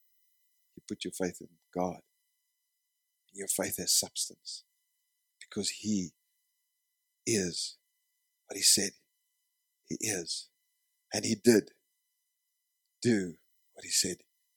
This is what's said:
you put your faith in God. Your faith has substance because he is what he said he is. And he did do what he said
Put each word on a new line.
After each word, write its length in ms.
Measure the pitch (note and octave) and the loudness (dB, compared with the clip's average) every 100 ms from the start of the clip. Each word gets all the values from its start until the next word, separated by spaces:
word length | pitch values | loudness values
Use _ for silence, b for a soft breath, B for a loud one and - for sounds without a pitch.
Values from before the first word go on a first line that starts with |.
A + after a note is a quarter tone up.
| _ _ _ _ _ _ _ - | _ _ _ _ _ _ _ -20
you 60 | - | -12
put 160 | G#2 | -8
your 80 | F2+ | -8
faith 300 | - F2+ - | -4 -4 -4
in 80 | F2 _ _ F2 | -14 _ _ -4
God. 240 | F2+ E2+ - _ _ _ _ _ _ _ _ _ _ _ _ | -4 -4 -16 _ _ _ _ _ _ _ _ _ _ _ _
Your 140 | - - | -8 -4
faith 280 | - F#2 - | -2 -2 -2
has 140 | F2 | 2
substance 720 | - - - - - - - - _ _ _ _ _ _ _ | 2 2 -4 -8 -10 -16 -16 -16 _ _ _ _ _ _ _
because 280 | - G#2+ F#2+ - | -8 -4 -4 -4
he 300 | G#2 G#2 E2+ - _ _ _ _ _ _ _ _ _ _ - | -2 -2 -2 -10 _ _ _ _ _ _ _ _ _ _ 0
is 520 | G#2+ F2+ D#2+ - - _ _ _ _ _ _ - | 0 0 -4 -8 -10 _ _ _ _ _ _ -14
what 100 | G3 | 2
he 40 | |
said 300 | - - G2 - _ _ _ _ _ _ _ _ - | 4 4 2 -6 _ _ _ _ _ _ _ _ -12
he 100 | A#2 | -6
is. 480 | A2 F#2+ E2 - - _ _ _ _ _ _ | -4 -4 -6 -10 -12 _ _ _ _ _ _
And 140 | G#2 G#2 | -4 -2
he 100 | A2+ | 4
did 360 | B2 G#2+ - - _ _ _ _ _ _ _ _ _ _ _ _ | 6 6 4 -6 _ _ _ _ _ _ _ _ _ _ _ _
do 340 | A#2+ G#2+ F#2 - _ _ _ | 4 4 2 -8 _ _ _
what 100 | - | -20
he 60 | - | -2
said 280 | - F#2+ F2 _ _ _ | 0 0 -4 _ _ _